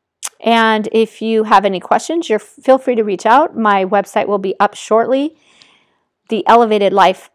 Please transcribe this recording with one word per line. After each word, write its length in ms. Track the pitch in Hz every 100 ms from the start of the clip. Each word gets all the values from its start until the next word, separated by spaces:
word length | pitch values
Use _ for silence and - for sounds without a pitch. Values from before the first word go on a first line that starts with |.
| _ _ - _
And 480 | - 233 226 214 208
if 320 | 220 220 -
you 220 | 220 220
have 200 | 214 208
any 140 | 202 185
questions, 500 | - 208 - 330 320
you're, 120 | 214
feel 360 | - _ - 262
free 200 | 262 233
to 80 |
reach 200 | 214 180
out. 320 | 214 254 320 -
My 280 | 214 196
website 420 | 185 202 196 214 196
will 120 | 202
be 200 | 190 -
up 160 | 202
shortly, 600 | - - 220 226 262 294 - _ _ _ _ _ _ _ _ -
the 180 | 220 -
elevated 440 | 233 226 214 196
life 380 | 196 180 185 -